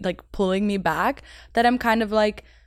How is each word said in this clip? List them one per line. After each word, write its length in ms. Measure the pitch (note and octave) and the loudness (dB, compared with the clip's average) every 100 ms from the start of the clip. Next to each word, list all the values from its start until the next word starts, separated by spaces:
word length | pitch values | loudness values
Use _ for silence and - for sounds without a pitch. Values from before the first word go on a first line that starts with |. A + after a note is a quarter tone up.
like, 160 | G3 F3+ - | -6 -8 -8
pulling 340 | - F#3+ F#3+ G#3 | -2 0 0 0
me 100 | G3 | -2
back 440 | F3 D#3 G#3+ C#4+ - - - | -2 0 -2 -4 -10 -20 -6
that 120 | A#3 A#3+ | 0 2
I'm 120 | B3 | 2
kind 240 | A#3 A3+ | 0 0
of 80 | G#3+ | 0
like, 320 | G#3+ G#3+ G#3+ - - | 0 0 -2 -14 -20